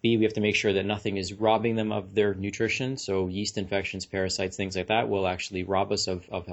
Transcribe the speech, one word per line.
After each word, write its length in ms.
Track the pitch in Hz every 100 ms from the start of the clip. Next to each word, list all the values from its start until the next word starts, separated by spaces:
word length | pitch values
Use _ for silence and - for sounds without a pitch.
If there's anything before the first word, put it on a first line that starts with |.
B, 160 | 117 117
we 60 |
have 100 | 107
to 80 | 110
make 140 | 104 98
sure 180 | 107
that 120 | 98 98
nothing 320 | 104 107 98
is 160 | 92
robbing 420 | 101 110 110 113 113
them 160 | 107
of 240 | 107 95 98
their 180 | 104
nutrition. 640 | 95 98 - 113 - 131 135
So 300 | - 95 92
yeast 300 | 92 104 -
infections, 480 | 92 98 92 95 -
parasites, 500 | 98 95 - 95 -
things 200 | 95 92
like 120 | 90
that 220 | 110 117
will 180 | 101 92
actually 360 | 92 - 95
rob 280 | 90 95 101
us 160 | 101 -
of, 200 | 90 -
of, 160 | 101 87